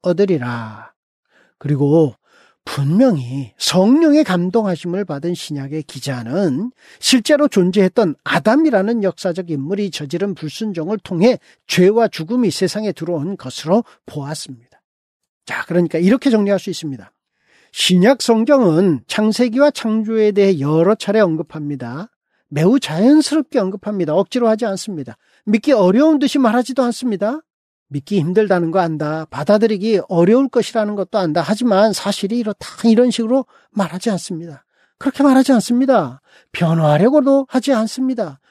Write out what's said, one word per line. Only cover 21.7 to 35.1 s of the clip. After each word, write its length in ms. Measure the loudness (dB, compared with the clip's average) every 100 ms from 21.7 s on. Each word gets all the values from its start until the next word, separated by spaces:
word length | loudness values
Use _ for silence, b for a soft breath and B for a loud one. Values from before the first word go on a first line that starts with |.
| -8 -10 -12 -12 _ _ _ -10
매우 320 | 0 2 2
자연스럽게 800 | 0 0 4 4 4 0 -2 -2
언급합니다. 540 | -2 -6 -8 -4 -2
억지로 340 | 0 0 0 0
하지 180 | 0 -2
않습니다. 500 | -6 -8 -10 -12 -16 _ _ -2
믿기 240 | 0 2
어려운 480 | 4 4 4 4 4
듯이 200 | 2 2
말하지도 440 | 2 2 -2 -2
않습니다. 580 | -2 -2 -4 -2 -4 -4 -10 _ _ _ _
믿기 300 | -12 -4 -2
힘들다는 500 | 0 2 2 2 0
거 80 | 0
안다. 480 | -2 -2 -4 -6 -8
받아들이기 760 | -8 0 2 2 0 0 -2 0
어려울 400 | 2 4 4 2
것이라는 460 | 0 -2 -2 -2
것도 240 | -4 -4 -2
안다. 240 | -2 -2
하지만 500 | -2 -2 2 4 2
사실이 460 | 0 -4 -4 -4 -4
이렇다, 500 | -4 -8 -12 -2 2
이런 220 | 4 4
식으로 340 | 0 -2 -2 -2 b b
말하지 380 | -6 -6 -4 -4
않습니다. 540 | -6 -6 -10 -12 -18 _ _ _ -8
그렇게 260 | -6